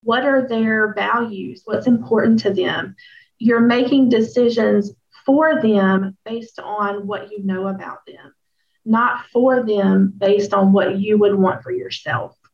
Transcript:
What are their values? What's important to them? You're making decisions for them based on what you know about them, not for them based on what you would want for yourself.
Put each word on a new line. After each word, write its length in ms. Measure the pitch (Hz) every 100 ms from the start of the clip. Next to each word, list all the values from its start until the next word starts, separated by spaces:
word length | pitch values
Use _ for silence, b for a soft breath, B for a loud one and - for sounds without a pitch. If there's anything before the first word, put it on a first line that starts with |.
What 220 | - 226
are 220 | 285 269 254
their 460 | 226 220 220 214
values? 680 | 208 202 233 233 196 185 -
What's 220 | - 214 -
important 540 | 233 - 220 226 226
to 120 | 208
them? 420 | 190 180 160 165 196 B B B _
You're 220 | 226 233
making 480 | 233 240 262 277 262
decisions 840 | 226 220 - 240 226 214 208 202 - _ _
for 360 | - 277 311 302
them 560 | 220 208 190 190 190 -
based 340 | - 226 226 -
on 480 | - 208 202 202 196
what 240 | 202 -
you 140 | 208
know 240 | 196 185 196
about 380 | 190 175 - -
them, 280 | - 139 _ _ _ _ _
not 420 | - 226 240 - -
for 360 | 240 254 254
them 500 | 226 208 196 190 196 -
based 380 | 196 202 202
on 180 | 202 196
what 260 | 196 185 196
you 200 | 202 214
would 160 | 202
want 280 | 196 180 -
for 80 | -
yourself. 680 | 92 - - - 113 - _ _